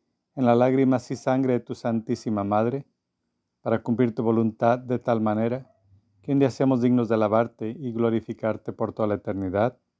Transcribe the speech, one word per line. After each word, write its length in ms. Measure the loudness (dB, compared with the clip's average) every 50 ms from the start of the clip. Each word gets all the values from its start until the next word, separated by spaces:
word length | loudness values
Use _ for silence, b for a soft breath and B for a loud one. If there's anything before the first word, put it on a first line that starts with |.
| _ _ _ _ _ _ _
en 100 | 0 2
las 120 | 4 6 6
lágrimas 520 | 4 4 4 4 4 2 2 0 -2 -6
y 40 | -10
sangre 380 | -6 -2 -2 0 0 0 0 0
de 60 | -2
tu 140 | -2 -6 -12
Santísima 680 | -8 -4 -4 -4 -4 -2 -4 -6 -4 -4 -4 -4 -4 -2
Madre, 420 | 0 0 0 0 0 -2 -4 -10 -12 _ _ _ _ _ _ _ _ _ _ _ _ _ _
para 200 | _ -2 -2 -2
cumplir 320 | 0 -2 0 2 2 0 0
tu 80 | -2
voluntad 580 | 0 0 2 2 0 0 -2 0 0 2 2 0
de 200 | -2 -4 -6 -4
tal 220 | -2 -2 -2 0
manera 520 | 0 -2 -2 -2 -2 -2 -4 -6 -10 -14 _ _ _ _ _ _ _ _ _ _
que 120 | _ -2 2
un 60 | 2
día 120 | 2 2
seamos 300 | 2 0 2 2 2 2
dignos 260 | 2 2 2 2 2 2
de 80 | 2
alabarte 540 | 2 2 2 2 2 0 0 -4 _ -8 -8
y 240 | -8 -8 -8 -8 -4
glorificarte 800 | 0 0 2 0 0 -2 -4 -10 -6 -4 -4 -4 -4 -6 -12 -6
por 180 | -6 -6 -6
toda 160 | -2 -4 -2 -2
la 60 | -2
eternidad. 640 | -4 -4 -6 -6 -4 -6 -2 0 0 0 0 -2 _ _ _ _ _